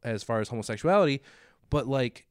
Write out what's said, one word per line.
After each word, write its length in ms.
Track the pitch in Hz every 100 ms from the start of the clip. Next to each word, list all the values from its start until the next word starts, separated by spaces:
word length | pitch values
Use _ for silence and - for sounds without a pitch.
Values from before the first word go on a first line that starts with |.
as 200 | 123 107
far 160 | - 113
as 80 | 107
homosexuality, 680 | 120 104 110 156 202 170 139 - - - _ -
but, 180 | 147 123
like, 380 | 135 123 - _